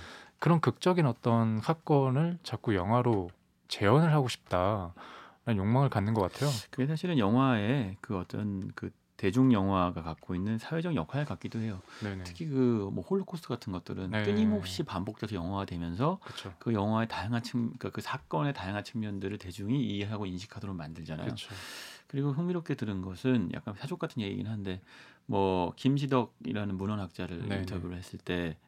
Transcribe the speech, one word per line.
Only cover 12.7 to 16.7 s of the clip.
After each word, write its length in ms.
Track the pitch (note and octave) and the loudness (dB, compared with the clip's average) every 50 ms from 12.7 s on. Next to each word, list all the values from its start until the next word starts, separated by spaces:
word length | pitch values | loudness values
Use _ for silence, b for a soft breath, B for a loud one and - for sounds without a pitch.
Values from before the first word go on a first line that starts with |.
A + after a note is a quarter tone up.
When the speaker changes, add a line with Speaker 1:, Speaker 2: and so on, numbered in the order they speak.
| A#2 G#2+ G2 G2 - | 4 2 0 -2 -4
Speaker 2:
뭐 120 | G2+ F2+ | -6 -2
홀로코스트 420 | - F#3+ G3 F#3+ - - D#3+ - | 0 -2 -2 -2 -4 -8 -10 -6
같은 260 | - C3 - - A2 F#2 | -6 -6 -6 -4 -6 -6
것들은 380 | F2 - - G#2 F#2+ F#2+ F#2+ | -6 -6 -8 -8 -6 -6 -2
Speaker 1:
네. 140 | G#2+ G#2+ G#2 | -2 0 0
Speaker 2:
끊임없이 580 | G#2 G#2 G#2+ A2 - - G3+ - - - - D3+ | 2 2 4 4 4 2 2 -2 -4 -6 -6 -6
반복돼서 540 | - G2+ F2+ F#2+ A2 A2 - A#2 G2+ G#2 | -4 -4 -4 -4 -4 -6 -6 -6 -4 -4
영화화되면서 800 | F2+ E2+ F2+ G2 G2 G2 - F#2 E2+ E2+ E2+ E2+ G2 C3 D#3+ F#3 - - | -4 -4 -2 -2 -4 -4 -4 -4 -6 -6 -4 -2 0 0 0 0 -2 -6
Speaker 1:
그쵸. 280 | - - - - G2 F2 - | -14 -14 -12 -12 -12 -14 -6
Speaker 2:
그 140 | - A#2+ | -2 0